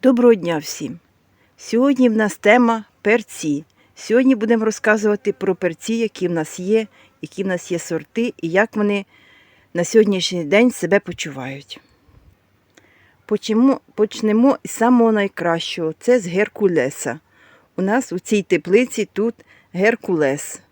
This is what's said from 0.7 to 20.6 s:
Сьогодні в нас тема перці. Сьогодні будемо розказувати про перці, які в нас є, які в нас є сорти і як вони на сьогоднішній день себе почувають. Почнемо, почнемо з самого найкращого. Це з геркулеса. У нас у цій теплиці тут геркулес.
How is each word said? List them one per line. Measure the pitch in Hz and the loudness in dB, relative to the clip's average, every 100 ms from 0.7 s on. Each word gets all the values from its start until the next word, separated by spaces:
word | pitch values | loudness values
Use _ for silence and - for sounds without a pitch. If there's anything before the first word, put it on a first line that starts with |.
| - 151 156 _ _ _ _ _ _ | -12 -12 -14 _ _ _ _ _ _
Сьогодні | - 226 269 262 254 | -4 0 2 4 2
в | 220 | 2
нас | 214 - | -2 0
тема | 208 233 240 226 208 _ | 4 4 4 0 -6 _
перці. | 202 233 208 - 160 143 - _ _ | 0 0 -2 -10 -6 -6 -8 _ _
Сьогодні | - - 220 262 | -20 0 2 4
будемо | 254 220 226 | 2 2 0
розказувати | 220 214 - 214 208 208 - | 0 -2 -2 0 0 -2 -2
про | 196 190 | -4 -4
перці, | 180 180 160 - | -2 -4 -6 -6
які | 226 226 - 175 | -4 -4 -4 -4
в | |
нас | 170 156 - | -2 -6 -8
є, | 185 220 214 _ _ _ | -2 0 -2 _ _ _
які | - - | -16 -8
в | 196 | -4
нас | 180 - | -4 -4
є | 170 | -8
сорти | - 160 151 - 240 - | -6 -8 -8 -6 -6 -6
і | 165 | -4
як | 175 220 - | 0 0 0
вони | 208 202 196 _ _ _ _ _ _ | -2 -2 -8 _ _ _ _ _ _
на | 175 | -6
сьогоднішній | 175 226 214 190 175 180 | 0 2 4 2 -2 -4
день | 151 196 247 | 0 2 2
себе | - 170 196 | 0 0 0
почувають. | - - 165 135 131 139 139 - _ _ _ _ _ _ _ _ _ _ _ _ _ _ - | 0 -10 -10 -10 -12 -12 -16 -20 _ _ _ _ _ _ _ _ _ _ _ _ _ _ -6
Почнемо, | 208 - 220 262 269 _ | -6 -2 2 2 2 _
почнемо | - 208 - 214 214 254 - | -4 -2 0 0 4 4 2
з | - | -6
самого | - 226 247 226 | -2 2 4 4
найкращого. | 214 196 - 170 165 - - 160 160 | 2 -2 -2 -2 -2 -4 -6 -6 -4
Це | - 247 | 0 0
з | 180 | 2
геркулеса. | 175 208 - 202 165 127 - 139 127 _ _ _ _ _ - | -2 -2 0 0 2 0 -4 -8 -8 _ _ _ _ _ -6
У | |
нас | 190 226 - | -2 -2 -2
у | 180 | -8
цій | - 214 | -2 -2
теплиці | 190 175 160 202 254 - 202 | 2 -2 2 2 2 -4 -6
тут | - 220 - _ _ _ | -2 -4 -4 _ _ _
геркулес. | 175 202 233 - 175 147 143 - - | 0 0 0 -2 0 0 -2 -8 -16